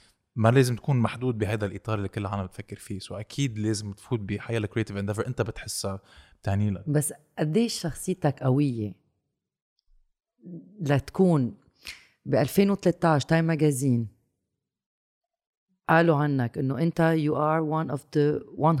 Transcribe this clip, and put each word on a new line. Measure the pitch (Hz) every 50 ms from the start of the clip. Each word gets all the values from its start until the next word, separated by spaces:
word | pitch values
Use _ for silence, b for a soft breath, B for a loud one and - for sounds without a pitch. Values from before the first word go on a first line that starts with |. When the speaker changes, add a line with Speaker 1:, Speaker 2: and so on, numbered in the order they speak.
| b b b b _ _ _
Speaker 1:
ما | 120 110 113
لازم | 123 139 131 123 120
تكون | 104 - - 139 123
محدود | 113 107 - 117 127 127 117 107
بهذا | 107 101 113 107 107
الإطار | 98 92 98 - 110 110 101
اللي | 98 95
كل | - 107
العالم | 101 95 104 101 95
بتفكر | 92 - - - - 101
فيه. | - - - 104 92
سو | - - 95
أكيد | 98 107 - - 143 143 131 107 107
لازم | 104 110 110 101 107 101 98
تفوت | - - - 123 113
بحياة | 101 95 101 98 - - 117 113
creative | 104 - - 117 107 -
endeavor | 101 101 98 104 104 107 110 -
أنت | 127 -
بتحسها | 110 - - - - 107 - - - 98 98 98 b b b b b b b b
بتعني | - 101 98 101 104 104
لك. | 95 - - 151
Speaker 2:
بس | 139 151 143 - - - _ _ _ -
قديش | 160 151 156 220 233 220 - -
شخصيتك | - 160 - - - 185 185 - - 147 135 - -
قوية | 131 127 143 147 139 120 113 104 104 92 - _ _ _ _ _ _ _ _ _ _ _ _ _ _ _ _ _ _ _ _ _ _ _ _ _ _ _ _ 233 180 175 165 - 180 202 214
لتكون | 170 135 143 135 - - - - 190 180 165 143 123 110 101 - _ _ B B B B B B B B B B -
ب | 135 139
ألفين | - 143 127 - 185 202 196
وتلتاش | 202 - - 180 165 - - 165 156 139 -
تايم | - 165 165 165
ماجازين | 160 165 147 156 151 143 127 139 135 123 117 113 104 - _ _ _ _ _ _ _ _ _ _ _ _ _ _ _ _ _ _ _ _ _ _ _ _ _ _ _ _ _ _ _ _ _ _ -
قالوا | 165 165 170 170 156 143
عنك | 147 147 139 135 120 113 - 156
إنه | 139 131 139 127
أنت | 165 170 - - 165 160 165 160
you | 147 147 -
are | - 151 156 156 165 160 151 156
one | 156 160 - 151 135
of |
the | - _ - 151 143 147 151 - - - - -
one | 139 160 165 135